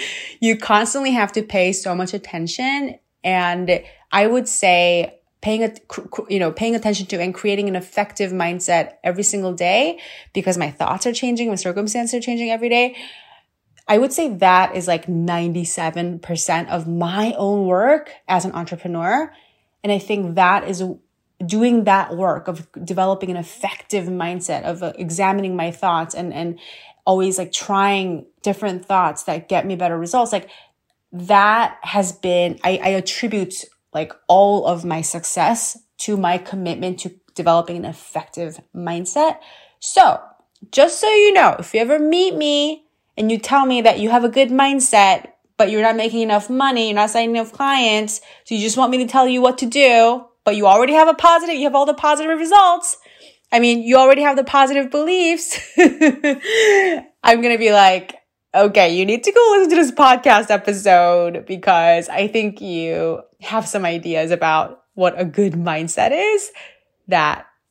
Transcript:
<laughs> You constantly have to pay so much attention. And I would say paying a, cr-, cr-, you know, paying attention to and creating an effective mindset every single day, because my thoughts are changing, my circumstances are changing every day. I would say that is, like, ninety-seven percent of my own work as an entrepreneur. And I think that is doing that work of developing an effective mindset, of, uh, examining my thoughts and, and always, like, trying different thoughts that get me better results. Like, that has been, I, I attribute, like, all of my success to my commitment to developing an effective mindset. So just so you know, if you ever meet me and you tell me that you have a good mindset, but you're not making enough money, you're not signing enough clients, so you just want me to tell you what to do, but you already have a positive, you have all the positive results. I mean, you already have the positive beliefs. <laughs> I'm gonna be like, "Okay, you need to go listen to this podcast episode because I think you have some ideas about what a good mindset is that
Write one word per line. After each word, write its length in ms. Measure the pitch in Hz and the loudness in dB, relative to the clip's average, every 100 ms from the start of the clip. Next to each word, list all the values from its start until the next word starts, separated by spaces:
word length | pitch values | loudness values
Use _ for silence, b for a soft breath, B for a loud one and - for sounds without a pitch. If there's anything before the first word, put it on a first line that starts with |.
| B B B | B B B
<laughs> 140 | B | B
You 180 | 226 220 | -2 -2
constantly 540 | - 214 233 277 269 | 0 0 0 -4 -2
have 200 | 247 202 | -2 -2
to 80 | 220 | -4
pay 300 | 214 202 185 | -4 -2 -2
so 220 | 190 190 175 | -2 -6 -6
much 180 | 185 | -6
attention. 840 | 202 - 170 165 - 254 277 269 - _ _ | -8 -10 -10 -8 -6 -6 -6 -6 -12 _ _
And 600 | 185 185 180 175 180 175 - b b | -4 -2 -2 -4 -2 -4 -6 b b
I 160 | 196 208 | 0 0
would 200 | 247 247 | 0 -2
say 720 | - 196 175 175 175 165 - _ _ | -2 0 2 2 0 -2 -8 _ _
paying 220 | 214 220 | -6 -2
a, 60 | 226 214 - | -4 -6 -18
cr-, 140 | - | -16
cr-, 280 | - - - | -14 -12 -6
you 100 | 196 | -4
know, 120 | 165 | -4
paying 240 | 156 226 233 | -4 -4 -2
attention 300 | 220 196 190 | -2 -4 -6
to 140 | 190 | -6
and 120 | 175 | -6
creating 340 | 180 208 202 202 | -6 -4 -2 -4
an 60 | 185 | -6
effective 560 | 180 - 208 - 196 | -8 -6 -6 -6 -6
mindset 640 | 185 170 175 - 170 147 - | -4 -4 -4 -2 -2 -2 -6
every 200 | - 180 | -6 -4
single 300 | 202 202 185 | -4 -4 -6
day, 460 | 180 175 208 302 339 B B B | -4 -2 0 -2 -6 B B B
because 240 | - 190 175 | -6 -4 -4
my 120 | 151 | -4
thoughts 360 | - 151 185 247 | -6 -6 -4 -4
are 80 | |
changing, 360 | 233 247 233 233 | -4 -4 -4 -4
my 60 | 190 | -6
circumstances 580 | 185 180 208 240 233 | -6 -6 -4 -4 -6
are 80 | 247 | -6
changing 280 | 240 233 233 | -6 -6 -4
every 200 | 226 233 | -4 0
day. 260 | 240 247 247 B B B B B _ _ _ - | 0 0 -4 B B B B B _ _ _ 0
I 100 | 214 | 2
would 160 | 262 | 2
say 160 | 269 320 | -2 -6
that 460 | 185 185 185 185 185 | 0 2 4 2 -2
is, 120 | 175 | -4
like, 220 | 165 165 | -4 -4
ninety-seven 1080 | 170 170 170 170 170 170 - 165 165 175 170 | -4 -2 -4 -4 -6 -6 -6 -6 -6 -8 -8
percent 500 | - 170 - 170 - | -8 -6 -4 -4 -4
of 180 | 170 160 | -8 -6
my 460 | 170 170 190 220 214 | -4 -4 -4 -4 -4
own 300 | 196 202 190 | -2 -2 0
work 460 | 180 240 302 - - - | 2 2 2 -2 -14 -4
as 180 | 185 185 | -2 -2
an 80 | |
entrepreneur. 800 | - 170 170 180 170 175 247 311 b b b b b | -8 -10 -10 -8 -6 -2 -2 -4 b b b b b
And 80 | 202 | -4
I 80 | 202 | -4
think 360 | 196 208 180 170 | -4 -6 -4 0
that 300 | 180 196 190 | 2 0 -2
is 120 | 180 185 180 _ _ _ - 175 | -8 -8 -10 _ _ _ -14 -6
doing 380 | 214 240 233 | -2 2 2
that 320 | 202 196 - 170 | 2 0 -2 -4
work 320 | 185 143 - | -4 -4 -6
of 220 | 165 165 - 175 | -12 -14 -14 -8
developing 440 | 190 190 196 190 | -4 -2 -2 -6
an 60 | 175 | -8
effective 720 | 165 - 196 - - 208 175 | -10 -8 -10 -10 -8 -6 -6
mindset, 580 | 180 170 180 - 147 | -8 -8 -8 -8 -8
of, 180 | - 170 | -8 -8
uh, 120 | 175 - | -10 -10
examining 600 | 170 170 190 196 196 180 | -10 -4 -2 -2 -4 -4
my 140 | 170 | -6
thoughts 440 | 170 190 170 165 - | -4 -2 -2 -4 -10
and, 180 | 180 | -10
and 240 | 156 170 170 B B B B - | -8 -10 -10 B B B B -2
always, 320 | 190 190 185 | 0 0 -4
like, 140 | 180 | -6
trying 720 | - - 196 202 196 185 165 - _ | -8 -4 0 0 0 -4 -8 -12 _
different 440 | 202 196 208 180 - | -6 -4 -6 -8 -2
thoughts 380 | 190 170 147 | 0 0 -4
that 260 | - 160 165 | -8 -8 -4
get 160 | 180 175 | -4 -4
me 100 | 180 | -4
better 220 | 180 170 | -4 -4
results. 340 | 170 254 233 | -2 -2 0
Like, 180 | 202 - b b _ _ _ _ | -4 -8 b b _ _ _ _
that 680 | 175 175 202 208 220 233 - | -10 0 4 4 2 0 -6
has 320 | - 208 185 | -6 -4 -4
been, 440 | 175 185 175 175 165 | -4 -2 0 0 -2
I, 160 | 180 185 | -4 -2
I 80 | 190 | -2
attribute, 720 | 190 185 - 240 208 185 - - _ _ | -4 -4 -6 -6 -4 -6 -10 -16 _ _
like, 200 | 156 160 - - | -10 -10 -6 2
all 360 | 180 202 202 - | 4 4 2 0
of 200 | 175 170 | -4 -4
my 160 | 160 | -6
success 760 | 160 170 170 - 156 226 - - _ - | -6 -8 -8 -2 0 -2 -6 -10 _ -12
to 180 | - 202 | -6 -2
my 220 | 180 180 | -2 -2
commitment 600 | 180 196 175 165 185 180 | -6 -10 -8 -6 -8 -8
to 100 | 180 - _ - | -12 -16 _ -6
developing 400 | 170 170 170 175 | 0 0 0 -8
an 100 | - | -12
effective 760 | 165 - 156 - - 170 160 - | -14 -12 -12 -12 -12 -12 -14 -18
mindset. 640 | 180 170 170 180 294 311 311 B B B B | -12 -8 -8 -6 0 0 -2 B B B B
So 400 | - - 339 - - _ _ _ - | -2 4 4 4 -6 _ _ _ -4
just 300 | - 320 339 | 2 2 2
so 80 | 427 | 2
you 240 | 427 415 | 4 4
know, 240 | 381 214 - | 6 4 2
if 140 | 175 | -4
you 80 | 220 | -4
ever 180 | 233 302 | 0 0
meet 360 | 302 349 370 320 | 2 0 0 -2
me 500 | 302 294 294 311 _ _ _ - | -2 -2 -2 -6 _ _ _ -6
and 120 | 214 | -4
you 80 | 226 | -4
tell 280 | - 277 269 | 0 0 2
me 160 | 247 | 2
that 180 | 226 208 | 4 2
you 100 | 214 | 2
have 140 | 240 | 2
a 60 | 240 | 2
good 200 | 247 262 | 2 2
mindset, 800 | 262 277 277 247 214 196 185 - _ _ - | 2 2 0 2 4 4 2 -4 _ _ 0
but 120 | 208 | 0
you're 140 | 214 | 2
not 120 | 220 220 | 0 0
making 260 | 226 226 | -2 -2
enough 280 | 220 208 208 | 0 0 -2
money, 380 | 254 277 247 220 | -2 0 0 -2
you're 80 | 208 | 0
not 160 | 214 | 0
signing 240 | 233 233 233 | 0 -2 -2
enough 160 | 226 | -4
clients, 680 | - 277 277 233 214 214 - B B - | -4 -2 0 2 0 -2 -8 B B -8
so 100 | 226 | -4
you 60 | |
just 160 | 214 220 | -2 0
want 120 | 247 | 0
me 80 | 254 | 0
to 60 | 240 | 0
tell 220 | 262 254 | 2 2
you 120 | 254 | 4
what 200 | 247 254 | 2 2
to 80 | 240 | -2
do, 580 | 269 269 233 226 247 - _ | 4 6 6 4 2 -6 _
but 120 | - 208 | -2 2
you 100 | 202 | 6
already 280 | 202 254 | 6 6
have 140 | 311 320 | 6 6
a 60 | |
positive, 420 | 320 339 339 339 302 | 6 6 4 2 -2
you 100 | 285 | 0
have 100 | 277 | 2
all 100 | 285 | 2
the 80 | |
positive 460 | 294 302 302 311 320 | 0 0 0 0 -2
results. 580 | 320 403 381 349 - - b b b b _ | 4 6 6 4 -2 -10 b b b b _
I 80 | 240 | 2
mean, 240 | 240 233 | 2 0
you 140 | 226 262 | 4 6
already 260 | 262 269 | 8 6
have 120 | 294 269 | 4 0
the 80 | |
positive 460 | 269 277 269 277 262 | 2 4 4 2 -2
beliefs. 720 | 294 311 370 330 330 - - - | -2 0 0 0 -2 -6 -10 -4
<laughs> 80 | - | 4
I'm 1600 | 349 - 311 - 294 277 403 453 440 403 381 320 - _ - 233 | 4 6 2 2 -2 -2 -2 2 4 4 2 -2 -8 _ 4 4
gonna 180 | 240 233 | 4 0
be 120 | 220 | 4
like, 440 | 208 190 185 185 - _ _ _ 185 | 6 6 4 -2 -20 _ _ _ 2
"Okay, 400 | 208 208 175 175 | 4 4 4 2
you 100 | 190 | 0
need 180 | 233 311 | -2 2
to 60 | |
go 240 | 427 466 403 | 4 6 6
listen 120 | 370 | 4
to 60 | 330 | 2
this 160 | 285 | 2
podcast 580 | 240 269 254 262 214 220 | 4 6 6 4 4 4
episode 960 | 202 202 202 196 180 175 175 175 170 - | -2 -2 -2 4 6 6 2 0 -4 -10
because 640 | 190 190 175 170 170 170 | -4 2 4 4 2 0
I 180 | 175 202 | -4 -2
think 340 | 226 214 208 | -2 -4 -6
you 600 | 196 170 165 165 165 160 - _ | -8 -6 -6 -4 -4 -6 -10 _
have 260 | - 220 214 | -8 -6 -4
some 180 | 208 180 | -4 -4
ideas 460 | 170 170 165 160 | -4 -4 -4 -2
about 520 | 170 165 156 - - _ - | 0 0 0 -2 -8 _ -2
what 240 | 180 175 | 0 0
a 40 | |
good 300 | 175 147 202 | -4 0 0
mindset 580 | 165 170 156 165 - - | 0 -4 -4 -4 0 2
is 400 | 294 415 427 - - B B B _ - | 2 2 0 -4 -18 B B B _ -2
that 380 | 180 151 - - _ _ | 0 0 -4 -10 _ _